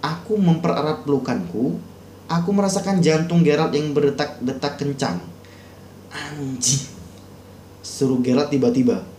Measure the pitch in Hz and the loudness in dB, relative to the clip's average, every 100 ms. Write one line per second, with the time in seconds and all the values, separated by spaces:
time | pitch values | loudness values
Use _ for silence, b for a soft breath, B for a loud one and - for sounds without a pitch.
0 | 147 165 - 214 180 160 - - 151 151 | -4 -6 -2 2 4 4 2 0 -2 -4
1 | 143 139 123 117 87 107 135 - - - | 0 0 0 -4 -4 -2 -2 -2 -10 -20
2 | - - - 170 175 202 196 190 190 190 | -20 -20 -4 -2 2 2 2 0 0 2
3 | 160 156 170 170 147 147 160 147 151 147 | 4 4 2 4 4 4 2 0 0 2
4 | 143 135 147 - 123 131 143 - 143 139 | 2 0 -6 -4 -6 -4 -6 -4 -4 -2
5 | 131 87 - - B B B B B - | -4 -4 -8 -18 B B B B B -20
6 | - - - 151 135 127 - - - - | -16 -14 -12 -10 -8 -4 0 -2 -4 -16
7 | - - - - - - - - - - | -20 -20 -20 -20 -20 -20 -20 -18 -16 -2
8 | 135 127 123 127 143 139 120 123 123 95 | 0 2 2 2 2 2 2 4 2 2
9 | - | -4